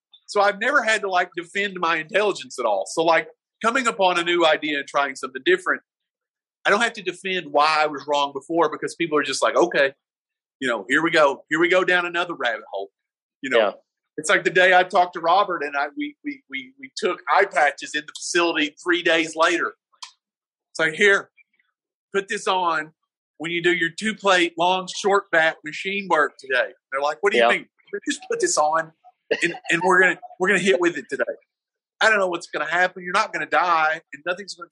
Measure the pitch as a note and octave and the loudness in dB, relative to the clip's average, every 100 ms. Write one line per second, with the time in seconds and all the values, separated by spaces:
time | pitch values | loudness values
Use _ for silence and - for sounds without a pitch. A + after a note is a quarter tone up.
0 | _ _ - G#3 G3+ G3 A#3+ C#4+ A3 G#3+ | _ _ -6 2 2 2 0 0 0 -2
1 | G3 F3+ F3+ E3+ E3 G3+ G3+ F3+ E3 D#3+ | 0 -2 -2 -6 -8 -6 -6 -2 -2 -2
2 | D#3 G3 G#3 - B2+ - A#2 G2 - - | -2 0 0 -2 -10 -4 -2 -2 -2 0
3 | E3 E3 D#3+ - _ - A3+ C4 A#3 F3 | 2 2 0 -16 _ -4 -2 0 -2 2
4 | F#3 F3 E3+ F3 D#3+ D3 D3+ C#3+ C#3 D3 | 2 2 0 2 4 2 -2 -6 -4 -2
5 | C#3 C3 C3+ C3 C#3+ F3+ E3 C3+ _ _ | -2 -4 -10 -4 0 0 0 -4 _ _
6 | _ _ _ _ _ _ D#3+ G#3 A#3 A3 | _ _ _ _ _ _ 0 2 0 -4
7 | F3+ E3+ F#3+ F#3 D3+ C#3+ D3+ D#3 D3+ C#3+ | -10 -8 -6 -6 -2 2 2 2 0 -2
8 | C#3+ C#3+ C#3 C#3 - E3+ D3+ D3 D3 - | -4 -2 -2 -6 -4 0 0 0 -10 -6
9 | E3+ D3+ C3 - A2+ A#2 E3+ E3 C3+ - | -2 -2 -2 0 0 2 2 2 0 -2
10 | _ _ _ _ _ - C3 A2+ F#2+ D3 | _ _ _ _ _ -8 -4 -4 0 0
11 | E3 E3 C#3+ B2 - D#3 E3+ F#3 F3+ F3+ | 2 4 4 2 -4 -2 2 2 2 0
12 | F3 E3+ F3+ C#3+ A#2+ G#2+ G#2 G2 G2+ _ | 0 -4 -6 -4 -4 -4 -8 -10 -10 _
13 | _ _ _ _ C3+ A#2+ G#2 - _ _ | _ _ _ _ -2 2 2 -2 _ _
14 | _ - - F#3 E3+ E3+ F#3 F3+ F3+ G3 | _ -10 0 0 2 4 6 4 4 2
15 | F3+ F3 E3 F#3+ F#3+ E3+ D3 C#3+ D3 C#3+ | 0 0 0 2 2 -2 -4 -4 -6 -6
16 | D3 - D3 C#3 _ C4+ C3 _ C3 - | -10 -8 -12 -12 _ -14 -14 _ -16 -4
17 | F#3+ F3 - D#3+ - F3 C#3+ - C#3+ D3+ | -4 -4 0 0 2 2 0 -2 -8 -8
18 | D3 - - F3 E3+ D#3 D3+ - F3 F3 | -10 -14 -4 0 0 0 -4 -6 -4 0
19 | E3+ E3 D#3 D#3 E3+ E3 A#2 - _ _ | 2 0 0 0 0 0 -4 -8 _ _
20 | - _ _ _ _ _ _ - D#3+ D#3 | -20 _ _ _ _ _ _ -4 -4 2
21 | G#3 G3 - _ _ _ _ _ _ _ | 4 4 0 _ _ _ _ _ _ _
22 | _ G3 G3 G#3 G#3 F#3 F3 D#3 D#3 _ | _ -6 -4 -6 0 0 0 -2 -6 _
23 | _ _ _ - D#3+ F3 E3+ F3 E3 - | _ _ _ -10 -6 0 0 0 -2 -4
24 | A3 G#3 G3 F3+ E3+ E3 F3+ F#3 F3+ - | -6 -2 2 2 2 0 0 0 -4 -4
25 | G3+ G3 - E3 D#3+ D#3 D3+ D#3 F#3+ G3+ | 0 0 2 2 2 -2 -12 -10 -6 -6
26 | F#3+ D#3 C#3 - C3+ B2+ G#2+ - - C3+ | 0 0 0 -2 -4 -2 -2 -6 -8 -4
27 | C#3+ D#3 G3+ A#3 A#2+ F#3 - _ - G3+ | -4 0 0 4 2 2 -4 _ -14 -10
28 | - - - - F3 - D3+ D#3+ D#3+ _ | -6 -8 -6 -4 -2 0 0 0 -4 _
29 | _ _ - - E3 - - E3 F3+ F#3 | _ _ -8 -4 -4 -6 -4 -2 4 6
30 | F#3 - - - F#3 F#3+ F#3+ F3+ F3 C#3+ | 4 2 -10 -4 0 2 2 2 2 -2
31 | A#2 C3 A#2 A2+ _ _ _ _ _ - | -8 -6 -6 -6 _ _ _ _ _ 0
32 | G#3+ G#3+ F#3 E3+ - D#3+ D3+ E3+ F#3 F#3 | 2 2 0 -4 -8 -8 -4 0 0 -2
33 | F3+ G3+ G#3 E3 D3+ D3+ F3 D#3+ D#3 D#3+ | -4 -2 -2 -4 -2 0 2 2 2 -2
34 | _ D3 E3+ F3+ F#3+ F3 E3+ | _ -12 -6 -6 -8 -16 -12